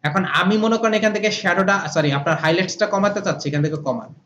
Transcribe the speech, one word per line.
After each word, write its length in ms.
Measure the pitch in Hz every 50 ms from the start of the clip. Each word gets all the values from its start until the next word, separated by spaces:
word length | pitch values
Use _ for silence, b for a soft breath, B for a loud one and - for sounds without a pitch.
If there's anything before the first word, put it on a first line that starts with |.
| -
এখন 140 | 147 147 190 185 139 139 160
আমি 140 | 185 190 214 214 214
মনে 120 | 220 226 220
করেন 140 | 226 220 214 208
এখান 120 | 208 220 202
থেকে 120 | 208 208 214 214 -
শ্যাডোটা, 360 | - 185 175 190 196 196 202 196 - 147 -
sorry, 160 | 165 151 147 139 139
আপনার 160 | 143 - 160 -
হাইলাইটসটা 440 | 160 160 165 180 190 185 - - 214 202 202
কমাতে 260 | 196 196 202 202 208 190
চাচ্ছি, 200 | 185 151 - - 147
এখান 120 | 143 147 147
থেকে 120 | 151 156 147 -
কমান 220 | 135 120 113 110 - - - _